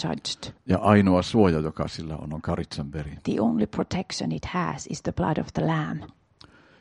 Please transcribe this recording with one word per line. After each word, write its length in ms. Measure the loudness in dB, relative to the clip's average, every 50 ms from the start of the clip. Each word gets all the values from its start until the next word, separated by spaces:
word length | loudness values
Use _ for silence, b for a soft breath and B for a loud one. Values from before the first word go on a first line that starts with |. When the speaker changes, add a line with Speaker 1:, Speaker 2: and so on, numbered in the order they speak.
| -4
Speaker 1:
judged. 480 | -4 -4 -4 -6 -8 -10 -10 -12 -14 -16 _ _
Speaker 2:
Ja 120 | 0 0 4
ainoa 440 | 6 8 8 8 8 8 6 4
suoja, 360 | 2 4 4 6 6 6 6 4
joka 280 | 0 -2 -2 -4 -6 -6
sillä 280 | -6 -8 -8 -8 -8
on, 180 | -8 -8 -8 -8
on 80 | -6
karitsan 500 | -4 -2 -2 -2 -4 -6 -8 -8 -8 -8
veri. 260 | -8 -8 -8 -8 -10 -10
Speaker 1:
The 180 | -6 -4 -2 0
only 260 | 0 2 2 0 -2
protection 640 | -2 -2 -4 -4 -2 -4 -6 -6 -6 -6 -6 -4 -4
it 120 | -4 -4 -6
has 420 | -4 -4 -4 -2 -4 -4 -8 -8 -10
is 120 | -10 -8
the 100 | -6 -6
blood 240 | -4 -2 0 0 0 -2
of 80 | -4 -4
the 140 | -4 -2 0
Lamb. 360 | 0 0 0 -2 -4 -6 -8 -10 -14 -20 _ _ _ _ _ -20 b b b b b b b